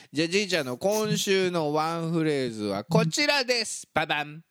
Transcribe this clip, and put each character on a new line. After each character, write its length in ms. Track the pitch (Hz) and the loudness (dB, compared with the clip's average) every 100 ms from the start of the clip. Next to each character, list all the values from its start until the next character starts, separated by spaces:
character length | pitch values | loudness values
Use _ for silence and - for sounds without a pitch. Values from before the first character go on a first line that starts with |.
| - | -8
じ 80 | 139 | -4
ゃ 40 | 165 | 0
あ、 20 | |
じ 160 | 196 | 0
い 40 | 196 | 0
ち 100 | 175 | -2
ゃ 60 | |
ん 40 | 131 | -2
の 100 | 123 | -2
今 400 | 190 214 214 185 | 0 0 0 -2
週 320 | 202 190 185 | 0 2 2
の 240 | 175 151 | 0 0
ワ 240 | 151 160 170 | 0 0 -2
ン 140 | 165 | -2
フ 120 | 165 | 0
レ 240 | 156 143 127 | 0 0 -2
ー 40 | |
ズ 120 | 110 104 | -4 -4
は 180 | 98 | -4
こ 220 | - 214 165 | 2 2 2
ち 200 | 302 294 | 2 2
ら 180 | 285 | 2
で 220 | 247 240 214 | 0 -2 -4
す。 240 | - - | -10 -4
バ 120 | 151 160 | 2 4
バ 180 | 151 | 2
ン。 200 | 147 156 - | 0 -10 -18